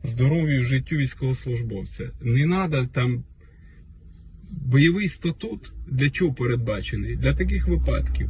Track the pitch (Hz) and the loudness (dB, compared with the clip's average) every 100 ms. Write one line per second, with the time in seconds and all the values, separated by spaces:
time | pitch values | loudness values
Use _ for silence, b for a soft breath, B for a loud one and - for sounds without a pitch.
0 | 127 117 131 165 156 139 123 135 131 156 | -6 2 4 4 2 2 2 0 0 -2
1 | 135 - 131 127 131 120 117 98 95 - | -2 -2 -2 -2 -4 -4 -4 -6 -8 -10
2 | - - 120 123 156 185 185 147 123 - | -12 -6 2 4 4 2 2 0 0 0
3 | 123 120 - - b b b b b - | 0 0 -4 -16 b b b b b -20
4 | - - - - - - 135 127 160 180 | -20 -20 -20 -20 -14 -8 2 6 6 4
5 | 196 - 175 - 220 214 - - - 131 | -2 -2 -4 -4 -8 -10 -12 -14 -6 0
6 | 139 - 180 127 123 120 113 104 - 104 | 0 2 -2 0 0 0 0 -4 -4 -6
7 | 110 60 127 147 185 - - 175 - - | -4 0 2 2 2 2 2 2 2 0
8 | 131 - | 0 -2